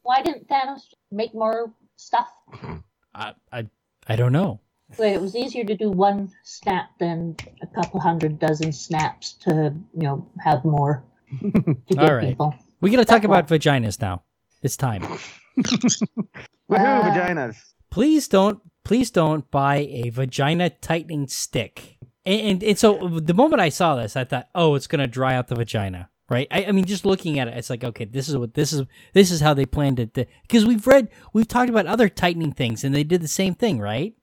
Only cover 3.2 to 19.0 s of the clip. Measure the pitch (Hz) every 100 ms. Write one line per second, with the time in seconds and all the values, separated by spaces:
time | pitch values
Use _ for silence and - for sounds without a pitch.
3.2 | 110 - _ 123 110 _ _ _ - 113
4.2 | 123 139 190 110 _ _ _ - 214 190
5.2 | 190 226 262 247 208 208 214 185 202 202
6.2 | 196 _ - - - 180 - _ 170 165
7.2 | 170 160 - _ - - 170 185 151 165
8.2 | 151 151 160 151 160 147 - 160 160 -
9.2 | - - 190 156 151 151 202 175 147 143
10.2 | - - 160 139 160 147 143 147 - _
11.2 | _ 131 208 196 160 131 - 135 151 131
12.2 | 131 127 151 - _ _ 185 247 226 226
13.2 | 202 190 151 160 147 135 113 - 101 90
14.2 | _ _ _ _ 135 - 131 101 - -
15.2 | - - _ - - 247 247 - 220 -
16.2 | - - - _ - 202 269 - 180 165
17.2 | 180 170 120 110 _ _ _ - 285 311
18.2 | - 196 196 208 _ _ - 233